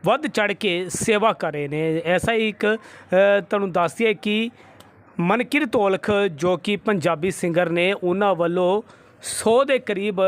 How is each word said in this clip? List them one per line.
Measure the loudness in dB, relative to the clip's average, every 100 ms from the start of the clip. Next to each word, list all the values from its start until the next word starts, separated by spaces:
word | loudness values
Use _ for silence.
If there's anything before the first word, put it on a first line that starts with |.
| 2
ਵੱਧ | 0 0
ਚੜ੍ਹ | -2 -2
ਕੇ | -2 -2 -2 -4
ਸੇਵਾ | -6 0 2 2
ਕਰ | 0 -4
ਰਹੇ | -4 -4
ਨੇ। | -2 -2 -2 0
ਐਸਾ | 0 0
ਹੀ | 0 0
ਇੱਕ, | 0 -2 -2
ਅ, | -6 -20 0 4 4 4 0
ਤੁਹਾਨੂੰ | -2 0
ਦੱਸ | 0 -2
ਦਈਏ | 0 0
ਕਿ | 0 -2 -2 -2 -8 -20 -20 -20 -20 -18 -4
ਮਨਕਿਰਤ | 0 0 2 0 0 0
ਔਲਖ | 2 0 0 0 0
ਜੋ | -2 -2 0
ਕਿ | -2 -4
ਪੰਜਾਬੀ | -2 -2 0 -2 -4
ਸਿੰਗਰ | -2 -2 0 0
ਨੇ, | 0 0
ਉਹਨਾਂ | 0 -2 0 0 0
ਵੱਲੋਂ | 0 0 0 0 -4 -20 -20 _
ਸੌ | -12 -4 2 2
ਦੇ | 2 0
ਕਰੀਬ | -2 -4 -4 0